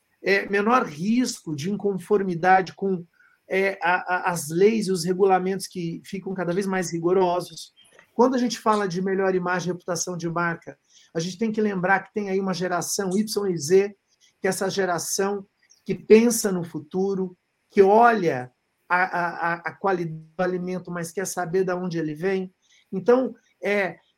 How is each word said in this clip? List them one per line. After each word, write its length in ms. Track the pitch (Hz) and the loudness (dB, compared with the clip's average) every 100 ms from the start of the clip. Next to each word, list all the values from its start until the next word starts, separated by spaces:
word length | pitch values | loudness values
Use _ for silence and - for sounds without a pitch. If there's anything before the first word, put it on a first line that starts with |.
| _ _ | _ _
é, 260 | 185 196 196 | 0 0 0
menor 360 | 202 208 254 | 0 2 2
risco 680 | 175 147 196 240 247 - - | 0 -4 0 0 0 -4 -8
de 160 | 147 170 | -6 -4
inconformidade 1040 | 202 202 185 - 208 190 165 185 190 175 | -2 -2 -4 0 2 2 0 4 4 4
com, 320 | - 196 180 170 _ _ _ - | -4 -4 -4 -6 _ _ _ -4
é, 300 | 190 196 190 | -2 -2 0
a, 320 | 165 180 180 | 0 0 0
a, 160 | 180 185 | -2 -2
as 160 | 170 143 | -4 -4
leis 380 | 165 202 226 180 | 4 4 4 0
e 60 | |
os 120 | 185 | -2
regulamentos 640 | 170 185 196 185 185 190 - | -2 2 4 4 2 -4 -6
que 340 | 185 165 165 | -8 -8 -8
ficam 300 | - 196 180 | -10 -10 -8
cada 180 | 190 170 | -4 -2
vez 140 | 175 196 | -2 -2
mais 240 | 185 175 | -2 -2
rigorosos. 840 | 170 170 190 180 175 165 - - _ _ - _ | -2 0 2 2 0 -6 -14 -20 _ _ -20 _
Quando 200 | - 254 | 2 2
a 40 | 262 | 2
gente 200 | 247 - | -2 -2
fala 300 | 226 214 202 | 0 2 0
de 120 | 175 | -2
melhor 340 | 190 190 190 | -2 0 2
imagem 360 | 185 175 180 170 | 0 0 -2 -2
e 20 | |
reputação 440 | 175 - 170 - 175 | -6 -6 -6 -6 -6
de 120 | 170 | -4
marca, 480 | 165 170 160 - - _ _ _ | -2 -2 -4 -12 -20 _ _ _
a 60 | 170 | -6
gente 180 | 175 - | -6 -4
tem 140 | 226 | -2
que 80 | 220 | 0
lembrar 400 | 214 190 185 190 | -2 0 2 0
que 120 | 185 | 0
tem 180 | 214 196 | -6 -2
aí 100 | 190 | -2
uma 120 | 190 | -2
geração 640 | 170 180 175 165 - 196 190 | -2 -2 -2 -2 -4 -2 -2
Y 300 | 214 208 202 | -2 -2 -2
e 100 | 165 | -4
Z, 400 | 139 190 202 - _ _ _ _ | 2 2 2 -6 _ _ _ _
que 60 | 190 | -4
é 40 | |
essa 180 | 185 190 | -2 -2
geração 800 | 190 185 165 - - 196 202 196 _ _ _ | -2 -2 -2 -4 -2 -2 -4 -8 _ _ _
que 100 | - | -8
pensa 560 | - - 214 233 226 202 | -8 6 8 8 2 -2
no 140 | 180 | -2
futuro, 720 | 165 156 143 185 196 190 185 - _ _ _ | -4 -10 -6 -2 -2 -2 -4 -8 _ _ _
que 100 | 202 | 4
olha 720 | 196 220 240 220 165 127 127 _ _ _ _ | 6 8 6 4 0 -2 -6 _ _ _ _
a, 140 | 180 | 0
a, 260 | 185 175 170 | 0 -2 -4
a, 260 | - 170 | -4 -4
a 180 | 170 165 | -4 -6
qualidade 460 | - 196 180 165 160 160 - | -4 -2 -2 -4 -10 -14 -4
do 60 | |
alimento, 480 | 180 180 180 185 180 | -4 -2 -6 -8 -8
mas 220 | 175 165 | -8 -8
quer 140 | - 185 | -6 -6
saber 380 | - 170 185 | -6 -2 0
de 80 | 185 | 0
onde 240 | 180 180 165 | -2 -4 -4
ele 180 | 156 | -4
vem. 380 | 151 185 190 190 - _ _ _ | -4 -2 -2 -6 -12 _ _ _
Então, 440 | 190 185 254 233 - _ _ | -2 4 4 2 -6 _ _
é, 360 | 190 202 180 165 _ | -2 0 -2 -6 _